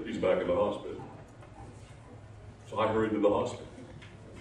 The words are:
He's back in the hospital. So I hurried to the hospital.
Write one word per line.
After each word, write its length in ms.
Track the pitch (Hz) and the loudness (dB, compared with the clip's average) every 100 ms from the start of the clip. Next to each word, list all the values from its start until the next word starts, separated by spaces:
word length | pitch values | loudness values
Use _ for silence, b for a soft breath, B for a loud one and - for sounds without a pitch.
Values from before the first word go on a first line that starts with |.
| - | -2
He's 120 | - | 2
back 220 | 92 90 | 4 4
in 60 | 90 | 4
the 80 | |
hospital. 480 | 87 - - - - - - - - - - - - - - - - - - - - - | 4 4 0 -6 -8 -10 -14 -16 -18 -18 -16 -16 -16 -16 -18 -18 -16 -16 -16 -16 -16 -6
So 80 | 107 | 2
I 80 | 107 | 4
hurried 240 | 110 107 | 4 4
to 60 | 104 | 6
the 100 | 101 | 6
hospital. 380 | - - - - - - - - - - - | 6 2 -4 -12 -14 -14 -14 -16 -16 -16 -14